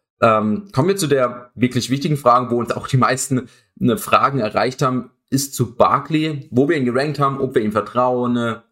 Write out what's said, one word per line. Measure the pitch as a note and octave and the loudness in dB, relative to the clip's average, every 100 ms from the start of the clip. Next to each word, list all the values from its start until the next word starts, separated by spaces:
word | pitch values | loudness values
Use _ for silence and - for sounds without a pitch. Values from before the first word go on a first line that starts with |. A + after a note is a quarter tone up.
| _ _ | _ _
Ähm, | A2+ A2 G#2+ G#2 - | 2 4 2 -2 -2
kommen | - E3 | 0 0
wir | G3 | 0
zu | D#3 | 0
der | C#3 B2 A#2 - - | 2 0 -4 -14 -4
wirklich | B2 B2 A#2 | -2 -2 -2
wichtigen | C3+ E3 D3 | -2 -2 2
Frage, | B2 A#2+ A#2+ | 4 4 2
wo | A#2+ | -2
uns | A#2 | -2
auch | - - | -6 -2
die | C3 | 2
meisten, | A2+ C3 - B2+ - _ _ - | 2 0 -2 -4 -4 _ _ -2
ne, | B2 G#2+ | 0 0
Fragen | - G2+ B2 C3+ | 0 2 2 0
erreicht | G#2+ G2+ A#2 B2+ | -2 -2 -2 0
haben, | C#3 B2+ - _ _ | -2 -2 -6 _ _
ist | C#3 - | -4 -4
zu | - A#2+ - | -4 -4 2
Barkley, | F#2+ B2 C#3 D#3 D#3 C#3+ B2+ | 2 2 0 -2 -2 -6 -2
wo | A#2 C#3+ | 0 2
wir | D#3+ | 2
ihn | B2 | 0
gerankt | A#2+ D3 C#3+ | 0 -2 0
haben, | C#3 C#3 | -2 -2
ob | C3 B2 | -2 0
wir | |
ihm | G#2+ | 0
vertrauen, | G#2+ G#2 B2 B2+ B2+ B2 | 0 -2 0 0 0 0
ne, | A#2+ A#2 A2 - | 0 -2 -6 -4